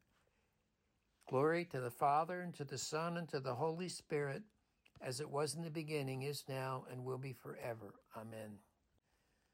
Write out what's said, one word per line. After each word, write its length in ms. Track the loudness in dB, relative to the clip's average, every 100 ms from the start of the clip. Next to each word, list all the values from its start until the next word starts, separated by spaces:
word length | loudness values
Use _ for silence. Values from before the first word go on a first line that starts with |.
| _ _ _ _ _ _ _ _ _ _ _ _ 2
Glory 380 | 6 6 4 2
to 140 | -2
the 100 | -2
Father, 500 | 4 6 6 4 0
and 140 | -4
to 100 | -4
the 140 | -6 -4
Son, 380 | -2 0 0 0
and 120 | -2
to 100 | -2
the 160 | 0 2
Holy 320 | 2 2 -2
Spirit, 540 | -4 0 0 2 -2 -8 _ _ _ _ -8
as 200 | -4 -4
it 100 | -2
was 240 | 2 2
in 80 | 0
the 80 | -2
beginning, 520 | -2 0 0 0 0
is 260 | -2 -4 -4
now, 360 | -2 0 -2 -4
and 140 | -6
will 140 | -2 -2
be 140 | -4
forever. 680 | -8 -8 -6 -4 -4 -6 -14 -12 -10
Amen. 440 | -8 -8 -8 -10 -16 _ _ _ _ _ _ _ _